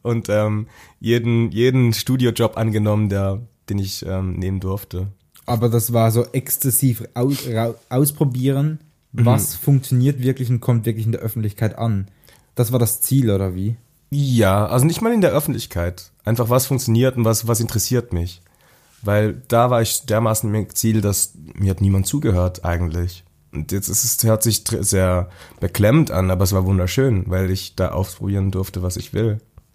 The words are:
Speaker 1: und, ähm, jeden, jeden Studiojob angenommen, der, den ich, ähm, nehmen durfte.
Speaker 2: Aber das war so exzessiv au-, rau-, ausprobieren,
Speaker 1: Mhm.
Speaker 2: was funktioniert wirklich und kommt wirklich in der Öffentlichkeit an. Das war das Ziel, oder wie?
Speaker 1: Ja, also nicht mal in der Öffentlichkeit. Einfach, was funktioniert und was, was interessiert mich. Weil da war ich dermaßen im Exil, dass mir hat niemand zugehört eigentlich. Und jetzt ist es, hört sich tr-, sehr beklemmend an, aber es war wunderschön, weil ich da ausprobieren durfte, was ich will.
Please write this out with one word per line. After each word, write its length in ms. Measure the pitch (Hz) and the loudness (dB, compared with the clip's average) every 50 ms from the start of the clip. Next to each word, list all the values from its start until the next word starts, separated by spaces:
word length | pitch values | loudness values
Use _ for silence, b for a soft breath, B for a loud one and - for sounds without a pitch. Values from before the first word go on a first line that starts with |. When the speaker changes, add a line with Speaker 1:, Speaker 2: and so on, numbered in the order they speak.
Speaker 1:
und, 260 | - 120 117 113 110 - | -4 -2 -2 -2 -2 0
ähm, 400 | 104 107 107 107 107 104 110 B B B B B B _ | 0 2 2 0 0 -2 -4 B B B B B B _
jeden, 500 | - 110 117 120 113 120 117 117 117 - | 0 0 2 2 2 2 2 2 2 0
jeden 420 | - 110 120 131 127 131 123 117 | 0 2 2 4 4 4 4 2
Studiojob 640 | 110 - - - 131 131 123 117 113 - 117 110 - | 2 0 -2 -2 0 2 2 0 2 0 0 0 0
angenommen, 520 | - 113 110 107 107 104 104 104 107 107 98 | -2 -2 0 0 0 0 2 2 2 0 0
der, 320 | 98 98 98 98 98 110 120 - _ _ _ - | 0 0 0 -2 -2 -4 -8 -14 _ _ _ -6
den 100 | 101 101 | -4 -4
ich, 260 | 95 95 - - - | -4 -4 -6 -8 -8
ähm, 280 | - 95 95 95 92 90 | -6 -4 -4 -4 -4 -4
nehmen 260 | - 92 95 98 92 | -4 -4 -4 -4 -4
durfte. 480 | 92 95 95 101 - - 90 90 95 98 - _ _ _ _ - _ | -4 -6 -6 -8 -8 -10 -8 -8 -8 -8 -10 _ _ _ _ -16 _
Speaker 2:
Aber 240 | - 123 110 120 117 | -4 -2 0 2 2
das 240 | 117 117 - - | 2 0 0 0
war 180 | 117 113 113 113 | 2 2 4 4
so 120 | 107 120 - - | 4 2 0 0
exzessiv 720 | - 135 - - - - - 135 - - 139 127 113 - - - _ | -4 -6 -4 -4 -6 -2 0 0 0 2 2 0 0 -2 -6 -10 _
au-, 180 | 120 123 139 143 - - 127 | -2 -2 0 -2 -4 -4 -4
rau-, 220 | 113 110 117 120 113 - _ _ | -2 -2 -2 -2 -4 -8 _ _
ausprobieren, 920 | 123 131 151 147 147 - 151 131 120 127 127 139 135 139 147 156 156 - - _ _ _ _ _ | 0 0 0 0 0 0 0 0 0 0 0 0 2 2 0 -2 -2 -6 -12 _ _ _ _ _
Speaker 1:
Mhm. 120 | - 117 117 | 0 2 4
Speaker 2:
was 300 | 120 135 104 - - - | 4 4 4 2 -2 -6
funktioniert 640 | - - 143 139 131 - - 127 123 127 143 143 127 | -2 2 2 2 2 2 0 0 2 2 2 0 0
wirklich 300 | 123 131 131 135 127 113 | 0 -2 0 0 -2 -2
und 100 | 127 113 | -2 0
kommt 240 | - - 120 113 107 | 0 0 0 2 0
wirklich 220 | 117 107 113 107 | -2 -2 0 -2
in 60 | 113 | -2
der 80 | 110 - | -2 -2
Öffentlichkeit 580 | - 107 - 117 107 101 - - 117 104 - - | -4 -6 -4 -4 -4 -4 -2 -2 -2 -2 -2 -2
an. 300 | 117 113 104 98 95 b b b b b b b b b b | -2 -2 -2 -2 -4 b b b b b b b b b b
Das 160 | - 120 104 | -2 0 0
war 80 | 127 117 | 2 0
das 220 | 120 110 - - | 0 0 0 -4
Ziel, 300 | - - 131 139 123 107 | -2 2 2 2 4 4
oder 240 | 98 95 98 92 90 | 2 2 0 -2 -2
wie? 220 | 92 98 113 117 - _ _ _ _ _ _ | -4 -4 -4 -4 -6 _ _ _ _ _ _
Speaker 1:
Ja, 560 | 143 143 143 131 123 113 104 95 95 104 104 | -4 -2 0 2 2 4 4 4 4 2 2
also 180 | - 120 123 135 | 2 2 2 2
nicht 160 | 165 170 - | 2 2 0
mal 120 | 226 226 | 0 0
in 80 | 240 214 | 2 4
der 100 | 185 139 | 2 2
Öffentlichkeit. 800 | - 156 151 156 - - - - - 87 85 90 87 - - - _ _ _ | 2 0 -2 -2 -4 -6 -8 -8 -6 -4 -4 -4 -6 -8 -16 -20 _ _ _
Einfach, 260 | 107 117 123 113 110 | -2 0 0 0 2
was 160 | 123 131 127 | 2 0 2
funktioniert 500 | - 139 123 - 117 110 117 127 131 127 | 0 -2 -2 0 2 2 2 2 2 2
und 80 | 120 113 | 2 0
was, 240 | 113 110 - 113 117 | 2 0 0 0 -2
was 120 | 117 104 | -2 -2
interessiert 520 | 120 - - 104 - - 127 120 117 - | -2 -2 -4 -4 -2 0 -2 -2 -2 -2
mich. 300 | 92 85 85 87 - - b b b b b b b b b b b b | -4 -4 -4 -6 -8 -14 b b b b b b b b b b b b
Weil 380 | - 101 104 104 107 107 - 123 - - | -4 0 0 2 2 0 -2 -6 -4 0
da 220 | 117 117 123 123 | 2 2 4 4
war 100 | 127 117 | 2 2
ich 220 | 113 - - - - | 2 0 -2 -6 -2
dermaßen 420 | - - 113 117 110 110 - 117 104 | 0 0 2 2 0 0 -2 -2 -2
im 60 | 104 110 | -2 -2
Exil, 400 | 95 - - - - 113 107 110 | -4 -4 -4 -2 0 2 2 2
dass 320 | 101 101 98 - - - - - 78 - - | 2 0 0 0 -2 -4 -6 -14 -20 -16 -6
mir 160 | - 101 98 | -2 0 0
hat 100 | 92 - | 2 2
niemand 260 | 98 98 98 95 92 | 2 4 4 2 2
zugehört 580 | - - 147 151 113 92 87 90 90 87 - - | 0 -2 0 0 2 2 2 0 0 -2 -4 -4
eigentlich. 600 | 85 85 85 87 80 80 87 87 87 - - - _ _ _ _ _ | -4 -2 -2 -2 -2 -2 -4 -4 -4 -6 -10 -18 _ _ _ _ _
Und 200 | - 76 78 - | -10 -10 -6 -6
jetzt 160 | - 101 - - | -6 -6 -4 -4
ist 160 | 104 - 123 | -4 -2 -2
es, 180 | 120 - - 113 | -2 -2 0 2
hört 180 | 113 110 107 | 2 2 2
sich 220 | - 113 107 - - | 2 0 0 0 -2
tr-, 180 | - 113 - | -4 -4 -2
sehr 480 | 98 - 101 95 92 92 90 90 90 B B B B B B - | -2 0 2 2 2 2 2 0 -2 B B B B B B -8
beklemmend 500 | - 90 - - 101 107 135 165 147 - | -6 -4 0 2 4 4 6 4 2 2
an, 200 | - 92 92 92 | 0 0 0 0
aber 140 | 92 90 98 | 2 2 2
es 80 | 90 | 2
war 140 | 98 95 92 | 2 2 2
wunderschön, 580 | 95 98 92 90 90 - 135 135 135 110 92 92 - | 2 2 2 0 0 0 2 2 2 2 0 0 -2
weil 220 | 90 92 95 92 | -2 -2 0 0
ich 240 | 92 90 - - - | -2 -4 -6 -8 -4
da 160 | - 92 - | -2 -2 -2
ausprobieren 580 | - 87 95 - - - - 98 98 98 95 95 | -2 -4 -4 -6 -6 -8 -6 -4 -2 0 0 0
durfte, 320 | 92 92 95 - - 92 | -2 -2 -4 -4 -6 -6
was 140 | 90 90 - 90 | -6 -4 -6 -6
ich 160 | - - - | -10 -6 -4
will. 240 | 104 113 110 104 110 - _ _ - - _ | -2 -2 0 -2 -4 -8 _ _ -20 -20 _